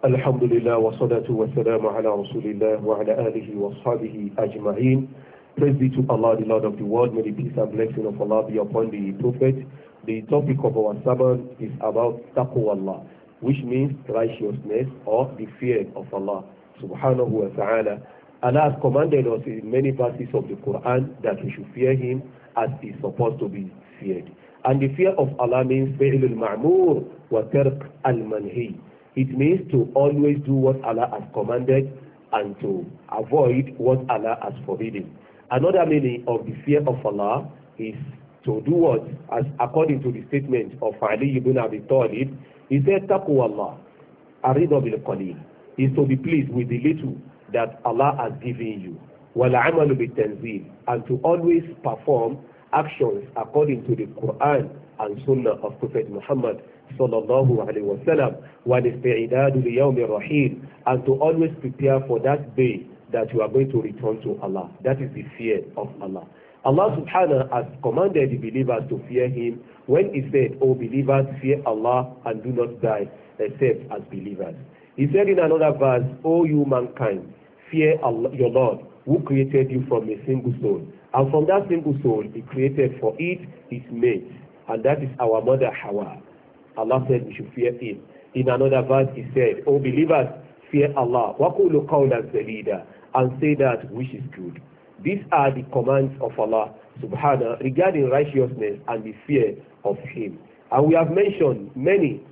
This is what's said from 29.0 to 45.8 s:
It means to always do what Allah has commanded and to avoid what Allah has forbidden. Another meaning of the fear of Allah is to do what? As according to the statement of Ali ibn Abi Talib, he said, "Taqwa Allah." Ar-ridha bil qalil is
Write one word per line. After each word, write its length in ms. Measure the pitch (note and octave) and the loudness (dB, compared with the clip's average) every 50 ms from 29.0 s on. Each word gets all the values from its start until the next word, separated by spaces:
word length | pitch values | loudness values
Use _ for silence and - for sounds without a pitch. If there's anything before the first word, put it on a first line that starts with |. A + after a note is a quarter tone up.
| _ _ _ | _ _ _
It 140 | C3+ C3+ B2+ | -2 -2 -2
means 380 | B2+ B2+ C#3 D3+ F3+ F#3+ F#3 - | 0 2 4 4 4 2 0 0
to 180 | - B2+ A2+ - - | 2 2 2 2 2
always 420 | C3+ C#3 D3 D3 C#3+ C#3+ D3 D3 C#3+ C#3+ | 4 4 4 4 4 4 4 2 2 0
do 80 | B2+ | 0
what 320 | C3+ C3+ C3 C3 C3 C3+ - | 2 4 4 4 2 2 -2
Allah 240 | A2+ A2+ A2+ A#2+ - | -4 0 0 -2 -2
has 120 | G#2+ G#2 G2 - | -2 -8 -10 -8
commanded 580 | - A#2 G#2 G#2+ A#2+ B2 B2+ C3 C3 C#3 C#3 - - - - - - - - _ - | -6 -4 -2 -2 -2 -2 2 4 4 4 2 0 -6 -14 -20 -20 -20 -20 -10 _ -2
and 200 | G#2+ G2+ G2+ G2+ - | -2 -2 -2 -8 -8
to 240 | - G#2 G2 F2+ E2+ - - - - - | -6 -4 -4 -4 -6 -10 -14 -20 -14 -10
avoid 640 | - A2 A2 - B2+ D3+ C#3 B2 B2 C3 C#3 C3+ - - | -8 -8 -4 0 4 4 4 4 4 2 0 -2 -6 -2
what 200 | A#2 B2 C3 C3 B2+ C3 | 2 2 2 2 2 -2
Allah 260 | B2 G#2+ G#2+ A2 A#2 A#2+ | -2 -2 0 -2 -4 -4
has 100 | - G#2 - - - | -4 -10 -10 -10 -8
forbidden. 500 | - F#2+ - A2 A2+ G#2+ G2+ F2 D#2+ - - - - - - - - | -8 -6 -4 -4 -6 -6 -8 -10 -12 -16 -20 -20 -20 -20 -20 -10 -2
Another 360 | B2 B2+ C#3 F3 F#3+ F#3 E3+ | 0 2 2 4 4 4 4
meaning 380 | D#3 D#3 D3 C3+ B2+ A#2+ A#2+ - | 4 4 2 2 0 -2 -2 -4
of 180 | - A#2+ A2 - | -2 -2 -2 -2
the 80 | - - - - | -6 -12 -8 0
fear 140 | C#3+ C#3+ D3 | 2 2 4
of 200 | D3 C#3 B2+ B2+ - | 4 2 -2 0 -2
Allah 420 | A2 G2+ G2+ G2+ G#2 A#2 C#3+ D#3 - - - - - _ - | -4 -2 0 0 0 0 -2 -4 -8 -16 -20 -20 -20 _ -10
is 160 | A2+ A2 G#2 A#2+ D3 - - - - - _ _ _ | -10 -10 -8 -10 -12 -14 -14 -18 -20 -20 _ _ _
to 160 | B2 G#2+ A2 | -4 -4 -2
do 100 | - C#3 | 0 2
what? 320 | E3 F3 E3+ D#3 A#2+ A2 - - - - - - | 4 4 6 4 4 2 0 -6 -14 -14 -10 -6
As 120 | A#2 A#2 C3 C3+ - - | -4 -4 -2 -4 -2 -2
according 440 | A#2+ B2 - D#3 D#3+ D#3 C#3+ C3 | -4 0 2 2 2 2 0 0
to 100 | C3+ B2+ | 0 -4
the 100 | A#2 A2 G#2+ | -4 -6 -8
statement 460 | - - C#3+ C3+ C3+ B2+ A#2+ G#2+ G2 - - | -4 -4 -4 0 0 0 0 0 -4 -8 -4
of 100 | - A2 G2+ - | -4 -4 -2 -2
Ali 360 | - G#2+ G#2+ A2 C3+ C#3+ C3+ | -2 -2 0 0 0 0 0
ibn 200 | B2+ B2 B2+ B2+ | 0 2 2 2
Abi 240 | C3 A2+ A2 A2 G#2 - - | 2 0 0 -4 -6 -2 2
Talib, 400 | C3+ C3+ A#2+ A2+ G2 A2 C3+ C3+ - - - - - - - - | 4 4 4 2 0 -2 -4 -6 -6 -12 -18 -20 -20 -20 -4 0
he 140 | C3+ C#3+ C3+ | 0 2 4
said, 240 | F#3+ G3 F#3+ G3 G3 | 4 2 2 2 0
"Taqwa 360 | G3+ F#3+ F#3+ - D3 C3 A#2+ | 0 0 2 2 2 4 4
Allah." 340 | A2 G#2 G#2 G2+ E2+ D#2+ - - - - _ - _ - _ - - - _ - | 2 0 -4 -6 -6 -8 -14 -20 -20 -20 _ -20 _ -20 _ -20 -20 -18 _ 0
Ar-ridha 360 | C3 C3+ D3 F3 D#3 D3+ C#3 | 2 4 4 4 4 4 2
bil 160 | - A#2 G#2+ - | 2 0 -4 -4
qalil 360 | - - G2+ F#2+ F#2+ F2+ E2+ - - - - - - - - | -4 -4 -6 -4 -6 -8 -10 -12 -16 -20 -20 -20 -20 -16 -2
is 120 | - | 0